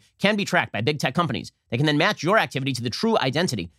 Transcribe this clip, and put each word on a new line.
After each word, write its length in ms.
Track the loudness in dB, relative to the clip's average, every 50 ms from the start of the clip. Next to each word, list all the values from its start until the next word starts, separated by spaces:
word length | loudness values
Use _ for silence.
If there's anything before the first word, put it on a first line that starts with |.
| _ _ _ -2
can 200 | 0 0 2 0
be 80 | 0
tracked 260 | 0 0 0 0 0
by 80 | -2 -2
big 200 | -2 -2 -2 0
tech 140 | -2 -2 0
companies. 380 | 0 -2 -2 -2 -6 -8 -10 -14 _ _ _
They 80 | -2 0
can 80 | 2
then 120 | 2 4 4
match 260 | 2 2 0 0 0
your 140 | 2 2 2
activity 340 | 2 0 -2 -4 -4 -4
to 100 | -4 -4
the 80 | -4 -6
true 280 | -4 -2 0 2 2 2
identity 500 | 2 0 0 0 0 0 -2 -4 -6 -8 -12